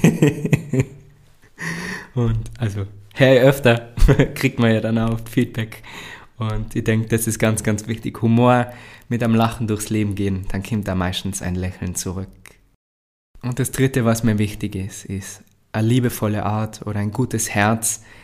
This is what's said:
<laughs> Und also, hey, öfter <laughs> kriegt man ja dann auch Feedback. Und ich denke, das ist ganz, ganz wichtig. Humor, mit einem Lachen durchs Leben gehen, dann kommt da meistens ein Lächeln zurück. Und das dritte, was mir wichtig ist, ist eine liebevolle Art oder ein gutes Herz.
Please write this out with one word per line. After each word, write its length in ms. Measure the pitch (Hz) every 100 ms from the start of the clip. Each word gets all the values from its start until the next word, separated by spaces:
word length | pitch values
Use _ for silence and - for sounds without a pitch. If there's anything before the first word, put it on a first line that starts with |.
<laughs> 840 | - - 143 - - - - 131 - - - - _ _ _ - 165 170 180 - -
Und 360 | 123 117 110 113 -
also, 280 | 107 98 98 - -
hey, 260 | - 131 131
öfter 540 | 135 135 123 113 - - -
<laughs> 220 | 135 135
kriegt 240 | - 147 131
man 140 | 117
ja 80 | 110
dann 180 | 110 113
auch 220 | 113 113 -
Feedback. 540 | - 117 - 110 - - - - - - -
Und 380 | 110 107 110
ich 80 | 117
denke, 240 | 113 110 110
das 180 | 113 113
ist 100 | 107
ganz, 240 | 113 110
ganz 240 | - 107 -
wichtig. 340 | 110 - -
Humor, 500 | 113 113 123 123 120 - - - -
mit 140 | 117
einem 120 | 117
Lachen 340 | 113 113 - 110
durchs 220 | 107 -
Leben 240 | 107 104
gehen, 320 | 98 98 95 95
dann 120 | 98
kommt 260 | 98 110 101
da 60 |
meistens 480 | 92 90 90 95 -
ein 120 | 90
Lächeln 400 | 90 92 - 90
zurück. 340 | 87 95 92 95 - - - _ _ _ _ _ _ _ -
Und 160 | 123 123
das 120 | 127
dritte, 340 | - 131 135
was 200 | 113 113
mir 140 | 117 107
wichtig 360 | 104 - 104
ist, 300 | 98 95 -
ist 380 | - 98 - - _ _ _
eine 140 | 107 110
liebevolle 580 | 123 120 - 107 107
Art 420 | 101 107 110 - -
oder 140 | 104
ein 100 | 104
gutes 400 | 104 123 110 -
Herz. 520 | 104 104 113 - - - -